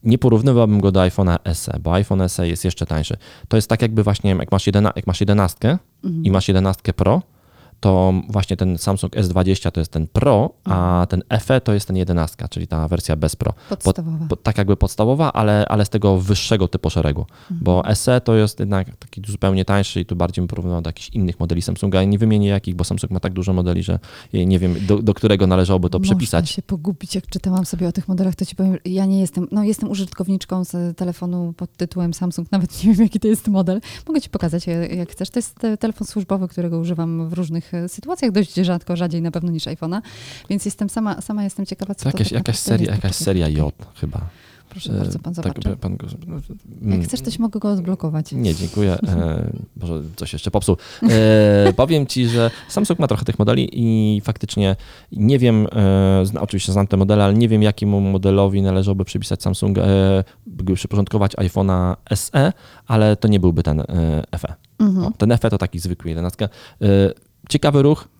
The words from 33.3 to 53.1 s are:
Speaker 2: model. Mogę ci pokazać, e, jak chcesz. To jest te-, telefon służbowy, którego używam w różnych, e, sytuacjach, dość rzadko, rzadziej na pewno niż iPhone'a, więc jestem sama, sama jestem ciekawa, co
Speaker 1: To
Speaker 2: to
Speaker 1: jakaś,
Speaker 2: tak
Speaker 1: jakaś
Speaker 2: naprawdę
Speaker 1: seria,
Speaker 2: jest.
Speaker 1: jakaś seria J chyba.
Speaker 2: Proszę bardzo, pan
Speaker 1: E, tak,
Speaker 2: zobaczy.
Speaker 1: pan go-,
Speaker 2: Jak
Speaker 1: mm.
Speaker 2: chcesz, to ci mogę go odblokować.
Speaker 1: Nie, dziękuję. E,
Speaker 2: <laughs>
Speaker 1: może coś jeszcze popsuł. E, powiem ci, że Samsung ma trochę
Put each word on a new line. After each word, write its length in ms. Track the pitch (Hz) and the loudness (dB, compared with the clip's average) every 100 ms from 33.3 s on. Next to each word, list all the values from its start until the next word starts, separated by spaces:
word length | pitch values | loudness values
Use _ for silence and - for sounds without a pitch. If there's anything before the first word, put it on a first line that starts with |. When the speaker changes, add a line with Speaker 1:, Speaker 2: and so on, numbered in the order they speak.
| 220 - | 0 0
Speaker 2:
model. 340 | 190 180 190 - - - | 0 0 -2 -6 -20 -4
Mogę 140 | 311 | -4
ci 80 | - | -2
pokazać, 380 | - 170 170 175 | -4 -2 -4 -4
e, 20 | 170 170 | -4 -4
jak 220 | 180 170 | -6 -8
chcesz. 200 | - 190 | -8 -6
To 100 | - | -6
jest 160 | 226 - | -6 -6
te-, 220 | 226 214 | -4 -2
telefon 300 | 226 214 208 | -4 -4 -6
służbowy, 400 | 214 185 190 185 | -6 -4 -2 -4
którego 320 | - 175 165 | -4 -4 -2
używam 500 | 170 170 165 165 160 | -4 -2 -2 -4 -4
w 40 | |
różnych, 340 | 170 170 160 - | -4 -4 -4 -6
e, 160 | 175 175 | -8 -8
sytuacjach, 420 | - 277 359 254 | -10 -10 -4 -2
dość 220 | 196 185 - | 0 -2 0
rzadko, 400 | 180 175 - 175 | 0 -2 -4 -4
rzadziej 260 | 175 165 | -2 -2
na 100 | 165 | -4
pewno 200 | 165 175 | -4 -4
niż 120 | 165 | -4
iPhone'a, 380 | - 160 160 185 - - - - - | -6 -8 -6 -6 -8 -18 -20 -20 -6
więc 160 | 196 214 | -4 -4
jestem 240 | - 202 | -4 -4
sama, 320 | - 220 190 | -2 -4 -4
sama 220 | - 214 | -6 -4
jestem 220 | 202 - 196 | -4 -6 -8
ciekawa, 300 | 190 196 202 | -8 -8 -4
co 80 | |
Speaker 1:
To 80 | - | -4
Speaker 2:
to 60 | - | -2
Speaker 1:
jakaś, 120 | 104 | -2
Speaker 2:
tak 80 | 120 | -2
Speaker 1:
jakaś 180 | - 113 - | -4 -4 0
Speaker 2:
naprawdę 120 | 113 | 0
Speaker 1:
seria, 140 | 110 | 0
Speaker 2:
jest. 120 | 98 | 0
Speaker 1:
jakaś 120 | 95 92 | -2 -2
seria 320 | - 92 80 | 0 2 2
J 280 | 76 76 - - - | 2 0 -2 -16 -8
chyba. 260 | 76 - 85 - _ _ _ | -6 -6 -8 -14 _ _ _
Speaker 2:
Proszę 240 | - - | -14 -6
bardzo, 260 | 98 95 92 | -4 -2 -4
pan 140 | - | -8
Speaker 1:
E, 20 | 170 | -6
tak, 100 | 170 - | -6 -4
Speaker 2:
zobaczy. 140 | 98 - | -6 -4
Speaker 1:
pan 160 | 95 92 | -6 -6
go-, 100 | - | -8
Speaker 2:
Jak 720 | - 170 160 - - - - | -14 -12 -12 -12 -16 -18 -8
Speaker 1:
mm. 220 | 110 95 | -2 0
Speaker 2:
chcesz, 180 | 85 254 | -2 -4
to 100 | - | -6
ci 100 | - | -4
mogę 180 | 226 214 | -4 -2
go 120 | 208 | -2
odblokować. 600 | 202 175 185 160 156 151 | -2 -2 -4 -4 -4 -4
Speaker 1:
Nie, 240 | 135 113 80 | -2 -2 -2
dziękuję. 380 | 90 - 101 87 - | -4 0 0 0 0
E, 440 | 87 82 80 78 | 0 0 -2 -4
Speaker 2:
<laughs> 280 | - - - | -6 -12 -12
Speaker 1:
może 200 | 85 80 78 85 | -8 -8 -10 -12
coś 180 | 80 | -10
jeszcze 180 | 92 - | -8 -4
popsuł. 260 | 104 - 90 - - - | -2 0 -2 -2 -2 2
E, 640 | 110 110 110 104 101 101 92 | 4 6 6 6 6 4 4
powiem 320 | 139 160 135 | 2 2 0
ci, 200 | - 120 | 0 0
że 240 | 120 117 - - | 2 0 -2 -8
Samsung 300 | - 208 170 | -4 0 0
ma 80 | |
trochę 180 | 151 | 0